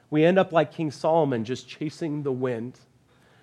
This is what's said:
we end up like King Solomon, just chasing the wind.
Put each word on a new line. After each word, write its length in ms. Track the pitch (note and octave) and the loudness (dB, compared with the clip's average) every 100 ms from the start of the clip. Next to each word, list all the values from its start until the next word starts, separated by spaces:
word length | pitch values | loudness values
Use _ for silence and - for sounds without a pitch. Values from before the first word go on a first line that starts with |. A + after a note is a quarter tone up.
| _ | _
we 140 | D3+ | 2
end 140 | D#3+ F#3+ | 4 4
up 140 | F#3 | 4
like 200 | D#3+ D3+ | 2 0
King 200 | - D#3 | -2 -6
Solomon, 520 | - E3 E3 D3 B2 | -4 0 2 2 0
just 240 | A2 B2+ - | -4 -8 -10
chasing 540 | - D3+ - E3+ D3 | -10 -10 -8 -8 -6
the 80 | C#3 | -4
wind. 480 | B2+ B2+ A#2 A#2+ - _ _ _ _ _ _ | -4 -4 -4 -8 -14 _ _ _ _ _ _